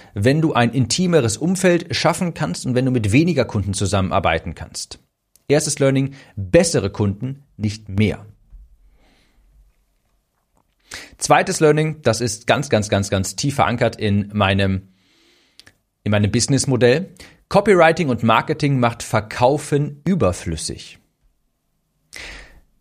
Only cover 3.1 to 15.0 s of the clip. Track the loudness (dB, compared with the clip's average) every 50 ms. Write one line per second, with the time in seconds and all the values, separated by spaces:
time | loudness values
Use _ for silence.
3.1 | 4 4 4 4 2 0 0 -2 -2 -4 -2 -2 -4 -2 -2 0 0 0 0 0
4.1 | 0 0 0 0 0 -2 -4 -6 -12 -12 -14 -14 -14 -14 -14 -14 -16 -20 _ _
5.1 | _ _ _ _ _ _ _ 0 0 0 0 -2 -2 0 0 2 2 0 -2 -2
6.1 | -6 -12 -20 -18 -12 -12 -4 4 4 4 4 4 0 -2 -2 -4 -4 -2 -2 -2
7.1 | -2 -4 -8 -10 -10 -12 _ _ _ -8 -6 -6 -6 -8 -12 -8 -2 0 0 0
8.1 | -2 -6 -12 -20 -20 _ _ _ -20 -20 -20 -20 -20 _ _ _ _ _ _ _
9.1 | _ _ _ _ _ _ _ _ _ _ _ _ _ _ _ _ _ _ _ _
10.1 | _ _ _ _ _ _ _ _ _ _ _ _ _ _ _ -18 -18 -16 -16 -18
11.1 | -16 -6 0 2 2 2 2 0 0 2 4 4 4 4 0 -2 -4 -2 0 0
12.1 | 0 0 -2 -6 -6 -6 0 0 0 0 0 0 0 0 0 0 0 0 0 0
13.1 | -2 -2 -2 -4 -6 -4 -4 -4 0 0 0 0 2 0 0 -2 -2 -2 -2 0
14.1 | 0 0 -2 -2 -2 0 0 2 2 2 0 0 -2 -4 -6 _ _ _